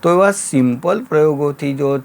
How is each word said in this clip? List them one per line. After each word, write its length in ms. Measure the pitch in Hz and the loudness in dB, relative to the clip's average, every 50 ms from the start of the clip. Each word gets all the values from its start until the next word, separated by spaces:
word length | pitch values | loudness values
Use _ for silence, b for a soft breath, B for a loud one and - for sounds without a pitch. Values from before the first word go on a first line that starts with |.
| - | 2
તો 80 | 170 | 2
એવા 200 | 175 180 190 196 | 4 4 4 2
સિમ્પલ 720 | 202 196 - - - 135 127 123 120 131 - 170 190 220 254 | 2 -2 -6 -2 0 2 2 2 0 -2 -2 -2 -2 -2 -4
પ્રયોગોથી 680 | - 160 156 151 156 151 139 147 147 143 139 147 143 139 | -2 0 2 2 2 2 0 -2 -4 -4 -4 -6 -6 -4
જો 240 | 135 147 139 139 135 135 | -2 -2 -2 -2 -4 -6